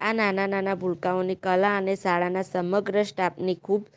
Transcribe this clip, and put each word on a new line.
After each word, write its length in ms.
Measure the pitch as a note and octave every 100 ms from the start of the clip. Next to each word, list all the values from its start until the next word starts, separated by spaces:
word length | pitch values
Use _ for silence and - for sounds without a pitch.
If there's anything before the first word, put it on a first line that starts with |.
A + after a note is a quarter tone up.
આ 120 | G#3
નાના 340 | A3+ G#3 G3 G3
નાના 280 | G3 F#3+ F#3+
ભૂલકાઓની 640 | F#3 D#3+ F3+ F#3 F#3 F3+
કલા 380 | F#3+ F#3 G3+ G3+
અને 180 | F#3+ G3
શાળાના 480 | F#3+ F3 F3 F#3
સમગ્ર 560 | F#3 F#3 F3 G3 G#3 G3+ G#3
સ્ટાફની 520 | - F3+ - F#3 F3
ખૂબ 200 | - G3+ G#3